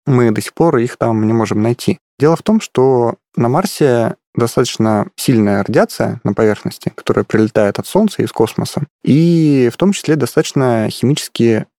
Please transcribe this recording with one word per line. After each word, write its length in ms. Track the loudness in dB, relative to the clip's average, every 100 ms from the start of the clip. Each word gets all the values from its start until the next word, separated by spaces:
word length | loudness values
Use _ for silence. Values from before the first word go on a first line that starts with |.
| 0
мы 260 | 2 2
до 100 | 0
сих 120 | -4
пор 240 | 0 2 2
их 200 | -2 -2
там 300 | -2 0 0
не 60 |
можем 280 | 0 0 0
найти. 380 | -2 -2 -4 -6 _ -2
Дело 160 | 0 2
в 60 |
том, 200 | 0 0
что 540 | 0 0 2 2 0 -4 _ -4
на 140 | 0
Марсе 640 | 0 -2 0 2 2 0 -4 _
достаточно 760 | -2 -2 0 -2 0 0 0 -2 -4
сильная 460 | 0 2 2 0
радиация 580 | 0 0 0 -2 -6 -4
на 100 | -4
поверхности, 580 | 0 0 0 -6 -8 -10 -6
которая 300 | -2 -2 0
прилетает 540 | 0 0 2 0 -2
от 60 | -2
Солнца 360 | 0 0 -2
из 100 | -4
космоса, 520 | -2 -2 -2 -6 -6 -8 _
и 640 | 0 2 4 4 4 2 2
в 40 | 0
том 140 | 0
числе 240 | 0 -2 -2
достаточно 720 | 0 -2 -2 0 0 0 -2
химически 760 | -2 -2 -2 -4 0 2 0 -2